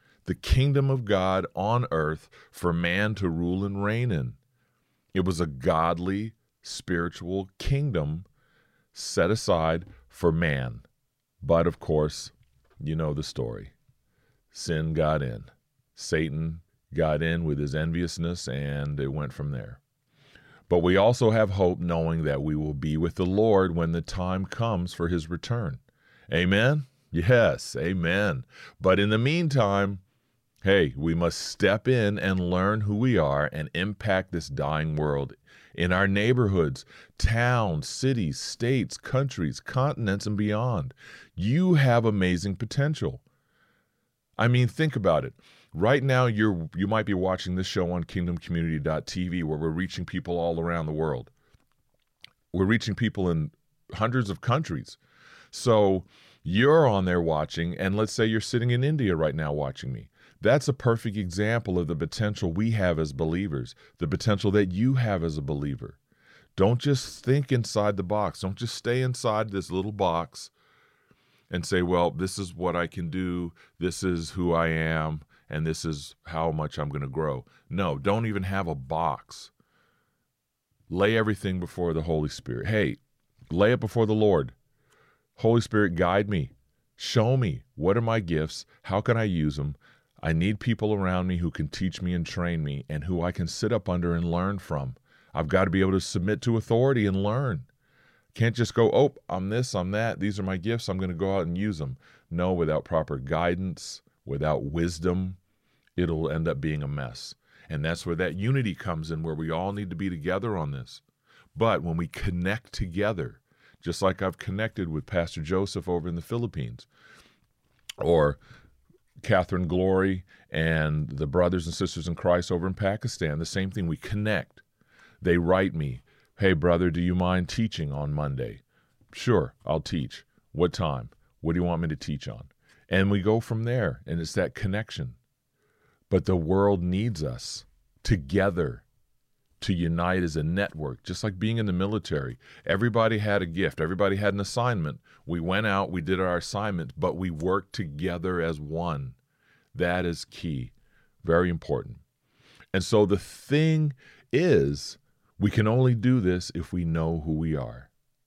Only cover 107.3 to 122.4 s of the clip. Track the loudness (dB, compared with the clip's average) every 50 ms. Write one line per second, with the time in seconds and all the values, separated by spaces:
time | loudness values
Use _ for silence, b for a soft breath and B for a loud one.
107.3 | -18 _ b b b b b b -6 -4 -2 -2 -4 -4 -4 -4 -2 -2 -2 -2
108.3 | -2 -2 0 0 0 0 0 -2 -4 -4 -6 -6 -6 -6 -4 -6 -6 -6 -4 -4
109.3 | -4 -4 -4 -4 -2 -2 -2 -4 -4 -6 -6 -8 -6 -4 -4 -4 -4 -4 -4 -2
110.3 | -2 -2 -2 -2 -4 -4 -4 -4 -6 -8 -10 -12 -16 -20 _ _ _ b b b
111.3 | b b b b b 0 2 2 2 2 0 -2 -2 -2 -4 -4 -6 -4 -4 -2
112.3 | -2 -2 -2 -2 -2 -4 -6 _ -6 -6 -6 -4 -2 -2 -2 -2 -2 -2 -6 -8
113.3 | -8 -16 _ b b b b b b b b -6 -2 0 2 2 2 2 -2 -4
114.3 | -4 -4 -8 -6 -4 -4 -4 -4 -4 -4 -4 -4 -4 -6 -6 -2 -2 -2 -2 -2
115.3 | -4 -8 -4 -2 0 0 0 0 -4 -6 -4 -2 -2 -2 -2 -4 -6 -6 -6 -6
116.3 | -4 -4 -4 -4 -6 -6 -8 -8 -10 -12 -16 _ b b b b b b b b
117.3 | b b b b _ _ _ _ _ _ _ -14 -8 -2 2 4 4 6 4 4
118.3 | 2 -2 b b b b b b b b b _ _ _ _ _ _ -8 -2 2
119.3 | 2 2 2 2 0 -2 0 0 0 2 2 4 4 4 2 2 0 -2 -6 b
120.3 | b b b b -2 0 0 2 2 2 2 0 0 0 -2 -4 -4 -4 -4 0
121.3 | 2 4 4 4 2 0 -2 -4 -4 -4 -4 -4 -4 -4 -6 -6 -6 -2 2 2
122.3 | 2 2